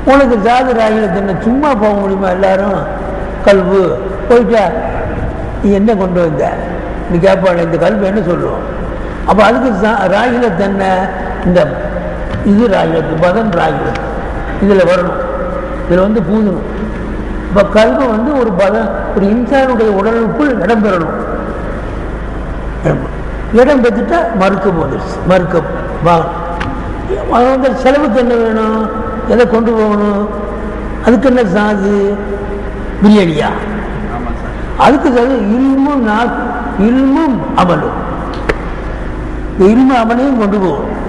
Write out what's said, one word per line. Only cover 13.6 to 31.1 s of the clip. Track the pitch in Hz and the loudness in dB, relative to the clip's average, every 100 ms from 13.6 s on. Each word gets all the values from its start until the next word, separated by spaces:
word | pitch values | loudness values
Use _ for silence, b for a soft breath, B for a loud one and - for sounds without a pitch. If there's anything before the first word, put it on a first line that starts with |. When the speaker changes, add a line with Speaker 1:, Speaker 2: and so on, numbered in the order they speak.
Speaker 1:
ராகிலத்து | 160 143 - - - - - - - - | 0 -2 -4 -4 -6 -6 -6 -6 -6 0
இதுல | 196 190 170 | 2 4 4
வரணும், | 180 175 - - - - - - - - | 2 0 -4 -4 -6 -6 -6 -6 -6 0
இதுல | 175 | 2
வந்து | 196 220 | 2 0
பூதணும். | 165 214 208 165 - - - - - - - - - | 0 0 0 -2 -6 -6 -6 -6 -6 -6 -6 -6 0
இப்ப | 185 | 2
கல்பு | 190 214 233 277 262 | 2 4 2 2 0
வந்து | 214 240 285 | 0 0 0
ஒரு | 226 | 0
பதம், | 180 190 214 220 - - - | 2 2 0 -2 -4 -4 0
ஒரு | 196 | 2
இன்சானுடைய | 233 240 277 262 240 220 196 | 2 2 2 2 2 2 2
உடலுக்குள் | 196 233 220 165 294 226 | 0 0 0 0 0 0
இடம் | 175 226 | 0 2
பெறணும். | 208 185 151 104 - - - - - - - - - - - - - - - - | 2 0 -2 -4 -6 -6 -6 -6 -6 -6 -6 -6 -6 -6 -6 -6 -6 -6 -6 -4
இடம், | 165 - - - - - - | -4 -4 -6 -8 -8 -8 0
இடம் | 220 262 277 | 4 4 4
பெற்றுட்டா | 233 214 - 339 - 196 | 2 0 0 0 0 0
மறுக்கம் | 190 196 202 165 | 0 2 0 0
வந்துருச்சு, | 143 113 - - - | -2 -4 -6 -4 2
மறுக்கம் | 185 165 190 - - - - | 2 2 -2 -2 -6 -6 -2
வாகனம். | 175 170 160 - - - - - - - - - - | 2 2 0 -6 -6 -6 -6 -6 -6 -6 -4 -4 0
அது | 226 247 | 2 2
வந்து | 262 262 196 | 2 0 0
செலவுக்கு | 254 285 294 233 | 2 2 2 2
என்ன | 240 | 2
வேணும்? | 233 226 220 220 220 214 - - - - | 2 0 0 0 -2 -4 -4 -6 -6 0
எதை | 214 240 | 2 4
கொண்டு | 220 233 | 2 2
போகணும்? | 226 214 208 208 202 214 - 208 - - - - - | 2 2 2 0 0 -4 -6 -6 -6 -6 -6 -6 -2
அதுக்கு | - | 2